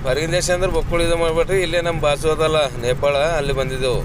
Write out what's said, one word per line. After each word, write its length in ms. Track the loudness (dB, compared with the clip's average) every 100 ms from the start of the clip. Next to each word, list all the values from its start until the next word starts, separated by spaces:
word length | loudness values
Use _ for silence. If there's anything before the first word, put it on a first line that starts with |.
ಹೊರಗಿನ 280 | -2 -2 0
ದೇಶ 180 | -2 0
ಅಂದ್ರೆ 220 | 0 0
ಬಕ್ಕುಳು 320 | 0 0 0
ಇದು 140 | 2 2
ಮಾಡ್ಬೇಡ್ರಿ. 440 | 0 0 2 0
ಇಲ್ಲೇ 200 | 0 0
ನಮ್ಮ 200 | 0 0
ಬಾಜು 280 | 0 0 0
ಅದಲ್ಲ 380 | 0 2 2 0 -2
ನೇಪಾಳ, 360 | -2 0 0 2
ಅಲ್ಲಿ 360 | 0 0 -2
ಬಂದಿದ್ದೆವು. 480 | -2 -2 -2 -2 -2